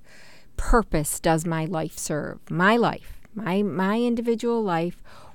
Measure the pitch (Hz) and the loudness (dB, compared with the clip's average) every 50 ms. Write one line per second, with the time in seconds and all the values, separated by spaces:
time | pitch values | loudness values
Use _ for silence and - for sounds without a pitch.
0 | - - - - - - - - - - - - - - 254 233 202 - - 156 | -20 -20 -20 -20 -20 -20 -20 -20 -20 -10 -6 -2 2 4 6 6 6 4 0 0
1 | 151 - - - - 180 180 180 165 180 160 160 160 160 185 160 160 160 - - | 0 -2 -4 0 2 2 2 4 2 0 -2 -2 -2 -2 -2 -4 -4 -6 -6 -8
2 | - - 156 147 - - - - - - 156 160 180 202 226 240 220 160 - - | -6 -4 -4 -4 -4 -6 -8 -12 -10 -6 0 2 4 6 6 6 4 2 0 -2
3 | - - - - - - - 214 220 165 180 202 208 196 131 175 190 190 208 233 | -8 -14 -16 -16 -18 -14 -12 -8 -4 -2 0 0 0 0 0 0 0 0 0 0
4 | 240 240 233 233 233 240 233 220 - 233 233 226 220 196 170 165 170 175 - - | 0 0 0 0 0 0 0 0 0 0 0 0 0 0 0 0 0 -2 -4 -8
5 | - - - - - - | -14 -18 -18 -18 -18 -18